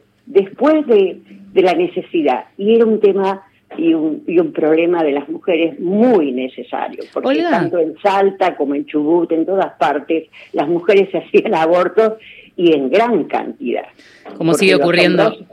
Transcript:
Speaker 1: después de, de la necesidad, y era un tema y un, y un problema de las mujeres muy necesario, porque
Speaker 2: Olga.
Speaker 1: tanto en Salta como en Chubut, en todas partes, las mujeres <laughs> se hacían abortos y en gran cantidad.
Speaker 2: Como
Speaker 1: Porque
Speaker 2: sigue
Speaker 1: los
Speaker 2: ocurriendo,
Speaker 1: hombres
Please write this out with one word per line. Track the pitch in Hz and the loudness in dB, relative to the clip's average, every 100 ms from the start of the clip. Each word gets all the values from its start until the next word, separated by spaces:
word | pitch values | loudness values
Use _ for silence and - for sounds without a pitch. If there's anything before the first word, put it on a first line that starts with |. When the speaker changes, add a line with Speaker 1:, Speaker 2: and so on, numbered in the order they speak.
| _ _ - | _ _ -2
Speaker 1:
después | 196 196 - 277 311 285 | 0 0 0 2 2 2
de, | 214 185 160 - - - | 2 2 -2 -16 -20 -4
de | 185 | 0
la | 180 | 2
necesidad, | 165 175 185 - 175 143 123 - - | 2 -2 -4 -4 -2 0 -2 -6 -4
y | 202 226 | 2 4
era | |
un | 226 214 | 4 4
tema | 202 196 190 196 - _ _ - | 2 2 0 -4 -10 _ _ -4
y | 165 | 0
un, | 165 156 147 - | 0 -2 -4 -2
y | 175 | 0
un | 156 | 0
problema | 165 156 160 170 175 | -2 0 2 2 0
de | 156 | 0
las | 143 139 | -2 -6
mujeres | 165 - 165 165 - | -8 -4 -2 -2 -4
muy | 175 202 247 214 143 | -4 2 2 2 0
necesario, | 127 127 - - 139 - - - | -4 -8 -10 -12 -10 -10 -12 -12
porque | - 254 | -6 -4
Speaker 2:
Olga. | 294 349 | -2 -2
Speaker 1:
tanto | 170 165 175 | -2 -2 -2
en | 160 156 | -2 -2
Salta | 202 196 196 190 185 - | -2 2 0 0 -2 -2
como | 143 | -4
en | 143 143 | -4 -4
Chubut, | 151 151 175 165 | -4 0 0 0
en | 160 | -2
todas | 160 190 160 | -2 -2 -4
partes, | - 165 143 143 160 156 - - | -2 -2 -2 -4 -4 -6 -16 -10
las | - 147 | -6 -2
mujeres | 170 - 196 190 | -2 2 2 2
<laughs> | |
se | 170 | -2
hacían | - 190 - | 0 0 2
abortos | 175 160 180 180 - 220 220 - - - - | 0 2 2 2 2 0 -2 -12 -20 -16 0
y | 170 | 2
en | 151 131 | 2 2
gran | 180 233 202 | 0 2 0
cantidad. | 131 117 117 113 120 - - _ _ _ - - | -2 -6 -6 -8 -6 -6 -8 _ _ _ -18 -4
Speaker 2:
Como | 165 | -2
Speaker 1:
Porque | 156 | 2
Speaker 2:
sigue | 190 | 4
Speaker 1:
los | 185 | 4
Speaker 2:
ocurriendo, | 175 175 175 180 214 | 2 2 2 2 0
Speaker 1:
hombres | - - | -2 -12